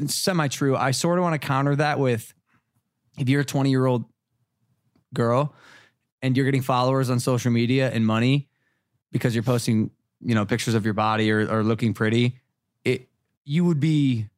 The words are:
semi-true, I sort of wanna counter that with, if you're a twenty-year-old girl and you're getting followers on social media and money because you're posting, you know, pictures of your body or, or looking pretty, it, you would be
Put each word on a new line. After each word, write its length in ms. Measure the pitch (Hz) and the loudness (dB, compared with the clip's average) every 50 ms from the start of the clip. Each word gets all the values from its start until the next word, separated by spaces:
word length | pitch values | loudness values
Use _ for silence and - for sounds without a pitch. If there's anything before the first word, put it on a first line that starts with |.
| 143 143 | -6 -6
semi-true, 680 | - - - - 190 175 151 139 - - 147 139 135 | -4 -4 -2 -2 0 0 -2 -2 -2 -2 0 0 0
I 140 | 117 - 135 | 0 0 -2
sort 280 | 131 - - 170 175 180 | -2 0 0 0 0 0
of 40 | 180 | 0
wanna 140 | 175 160 143 | 0 -2 -4
counter 380 | - - 139 135 139 143 143 | -2 -2 -2 0 0 0 0
that 220 | 139 151 147 151 143 | 0 0 0 0 0
with, 340 | 139 131 120 110 - - - _ _ _ _ _ _ _ _ _ _ _ _ _ _ _ _ - | 0 0 0 -2 -4 -8 -18 _ _ _ _ _ _ _ _ _ _ _ _ _ _ _ _ -4
if 100 | 139 123 | -2 0
you're 120 | 135 143 143 | 2 0 0
a 20 | |
twenty-year-old 600 | 139 - 143 135 139 135 131 127 131 127 120 113 - _ _ _ _ _ _ _ _ _ _ _ _ _ _ _ _ _ _ _ _ - | 0 -2 0 0 2 2 2 2 2 0 0 -2 -6 _ _ _ _ _ _ _ _ _ _ _ _ _ _ _ _ _ _ _ _ -4
girl 400 | - 120 117 120 127 147 147 - - - - - - - _ _ _ _ _ _ _ | -2 0 2 2 2 0 -2 -6 -12 -20 -20 -20 -20 -20 _ _ _ _ _ _ _
and 160 | - 131 127 | -2 0 0
you're 80 | 127 139 | 2 2
getting 160 | 131 139 135 127 | 2 0 0 0
followers 480 | 131 131 123 123 127 135 135 131 120 | 0 0 2 2 2 2 0 0 0
on 100 | 127 123 | 0 0
social 300 | 123 - 127 120 - 123 117 | 0 0 0 0 0 0 0
media 380 | 117 120 113 131 135 135 127 | 2 2 2 2 0 0 0
and 140 | 107 113 113 | 0 0 0
money 420 | 110 110 110 117 127 135 147 143 - _ _ _ _ _ _ _ _ _ _ _ _ - | 0 2 2 2 2 2 0 -2 -4 _ _ _ _ _ _ _ _ _ _ _ _ -4
because 220 | - - 131 110 | -2 -2 -2 -2
you're 80 | 117 110 | -2 0
posting, 480 | 120 127 120 - - 117 110 110 - - _ _ _ _ _ - | 0 -2 0 0 0 0 0 0 -2 -6 _ _ _ _ _ -4
you 120 | - 117 | 0 0
know, 100 | 110 104 | 0 0
pictures 300 | 98 123 110 - - 113 | 0 -2 -2 -2 0 0
of 100 | 113 101 | 0 0
your 100 | 113 104 | -2 -2
body 360 | 101 107 110 110 110 110 107 107 | 0 0 0 0 0 2 2 2
or, 180 | 107 107 71 | 0 0 0
or 140 | - 110 107 | -2 0 0
looking 300 | 110 113 107 120 113 98 | 0 0 0 -2 -2 -2
pretty, 440 | - 113 107 110 120 120 123 127 - _ _ _ _ _ _ _ _ - | 0 0 0 2 2 2 0 -2 -6 _ _ _ _ _ _ _ _ -4
it, 240 | 127 127 - - _ _ _ _ _ _ _ _ | -4 -4 -4 -6 _ _ _ _ _ _ _ _
you 180 | 143 143 165 175 | -4 -2 0 2
would 160 | 175 170 143 | 2 2 2
be 460 | 135 160 156 151 143 135 127 113 107 104 - | 2 2 2 2 2 2 0 -2 -4 -8 -12